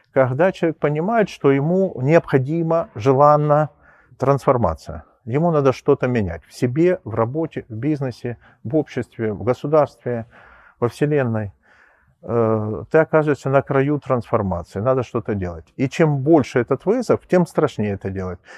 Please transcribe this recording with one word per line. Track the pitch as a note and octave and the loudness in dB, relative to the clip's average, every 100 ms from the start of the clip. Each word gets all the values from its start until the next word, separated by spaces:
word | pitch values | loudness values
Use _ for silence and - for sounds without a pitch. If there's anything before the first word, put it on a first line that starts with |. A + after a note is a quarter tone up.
| _ | _
Когда | C3+ B2+ C3 F#3 | 0 2 2 0
человек | - E3 - | 0 -4 -2
понимает, | D3 D3+ F#3 A#3 G3+ | -2 -2 -2 0 -2
что | - C#3+ | 0 2
ему | C#3 D3+ F#3 F#3+ - | 2 2 0 -2 -2
необходима, | C3 E3 - C#3 C3 E3 D#3+ E3 - | 2 2 2 0 0 -2 -2 -2 -4
желанна | A2+ B2 C3 D3 D3+ D3 D3 D3+ _ _ _ _ - | -2 2 6 6 6 4 2 0 _ _ _ _ -4
трансформация, | B2+ C#3 - B2+ F#2+ D2+ - D#2 - _ A2+ | 0 2 2 2 0 -2 -10 -16 -18 _ -6
ему | C3 E3+ | -2 0
надо | D3+ C3+ | 2 2
что-то | A#2+ - C#3 B2+ | 0 0 0 0
менять | B2 F#2+ E2 | -2 -2 -6
в | - | -16
себе, | - B2 C#3 F3 F3+ | -4 -2 2 0 0
в | - | -4
работе, | A2 A2+ D3+ D#3+ C3 - | -2 -2 -2 -6 -8 -12
в | |
бизнесе, | A2 C#3+ D3 C3+ - B2 A2 _ _ | -6 -4 -4 -6 -8 -10 -10 _ _
в | A2 D#3 | -4 -4
обществе, | - B2 A2+ - A2 | -4 -6 -8 -6 -6
в | F#2+ | -4
государстве, | G#2 B2 D3 D#3 C#3 - B2+ A#2+ A2+ - - - _ - | -4 -4 0 2 0 -2 -8 -8 -8 -18 -20 -20 _ -6
во | A#2+ | -4
Вселенной, | - D3 D3+ B2 A2 G2+ - _ _ _ _ _ _ | -2 0 0 0 -2 -6 -12 _ _ _ _ _ _
э, | - A#2 A2 A2 G#2+ G#2+ - | -4 0 2 0 -2 -8 0
ты | D#3 | 0
оказываешься | D#3 D#3 D3+ C3+ C3+ | 2 2 0 -2 0
на | C3+ | 0
краю | - C3+ C#3 D3 | 0 0 0 -2
трансформации, | - B2 - A2+ G2 F2 F2 G2 | -2 -4 -2 -2 -2 -4 -8 -4
надо | B2 C3 | -2 -2
что-то | A#2 A#2 - | -2 -6 -4
делать. | G#2 F2 E2+ - - | -4 -6 -10 -14 -6
И | C3 | -4
чем | - D#3+ C#3 | 2 2 2
больше | C#3 E3 - C3 | 4 4 4 0
этот | A#2 C3+ F3+ | 0 -2 0
вызов, | B3+ - A2 - | -2 0 -2 0
тем | F3+ E3 | 0 0
страшнее | - D3+ - G#2 | -2 -2 -2 -4
это | G2 G2 | -4 -6
делать. | F#2+ F#2 F2+ - | -8 -8 -10 -16